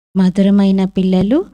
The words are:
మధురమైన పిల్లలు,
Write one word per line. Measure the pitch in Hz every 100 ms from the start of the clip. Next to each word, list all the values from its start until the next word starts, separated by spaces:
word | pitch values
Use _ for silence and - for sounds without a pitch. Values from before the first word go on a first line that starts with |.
| _ 190
మధురమైన | 185 190 196 202 196 190 190
పిల్లలు, | 190 185 185 190 285 403